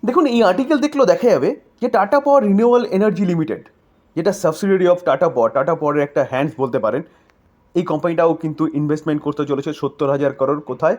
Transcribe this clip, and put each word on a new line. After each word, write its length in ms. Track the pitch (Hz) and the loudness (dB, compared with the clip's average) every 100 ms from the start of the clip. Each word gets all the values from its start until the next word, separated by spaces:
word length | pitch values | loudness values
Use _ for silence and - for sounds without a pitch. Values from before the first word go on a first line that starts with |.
দেখুন, 220 | 220 262 294 | 0 2 2
এই 160 | 240 | 4
আর্টিকেল 360 | 214 190 262 302 | 4 2 0 0
দেখলেও 280 | 294 294 254 | 0 0 2
দেখা 240 | 175 247 | 4 4
যাবে 260 | 165 151 285 _ _ | 2 0 -4 _ _
যে 60 | 240 | -2
টাটা 320 | 214 202 285 | 0 2 0
পাওয়ার 240 | 277 277 | 4 2
রিনিউয়েবল 400 | 208 196 233 240 233 | 4 2 4 2 0
এনার্জি 400 | 190 214 175 196 | 0 0 0 -2
লিমিটেড, 420 | 170 156 95 - _ _ _ _ 156 | -2 -2 -6 -10 _ _ _ _ -4
যেটা 140 | 170 | -4
subsidiary 580 | 190 170 160 196 190 180 | 0 -2 -2 0 2 2
of 40 | 175 | 2
টাটা 240 | - 135 - | 0 0 0
পাওয়ার, 240 | 123 113 | 2 0
টাটা 220 | 135 143 | 0 -2
পাওয়ারের 280 | 160 147 147 | -2 -2 -2
একটা 240 | 143 - 131 | -2 -2 -2
হ্যান্ডস 240 | 131 151 - | -2 -4 -2
বলতে 200 | 135 123 | -4 -2
পারেন, 240 | 107 123 170 _ _ _ _ _ _ | -2 -4 -8 _ _ _ _ _ _
এই 80 | 175 | -4
কোম্পানিটাও 520 | 165 156 175 165 165 | -2 -2 -2 2 0
কিন্তু 320 | 160 160 151 160 | 0 -4 -4 -4
ইনভেস্টমেন্ট 560 | 143 147 151 156 151 | -2 -2 -2 -2 -4
করতে 240 | 147 143 147 | -4 -6 -2
চলেছে 260 | 139 143 | -2 -2
সত্তর 380 | 151 139 - 143 | -6 -6 -2 -2
হাজার 220 | 139 143 | 0 -2
করোড়। 280 | 135 135 147 | -2 -2 -2
কোথায়? 360 | 147 127 160 | -6 -2 0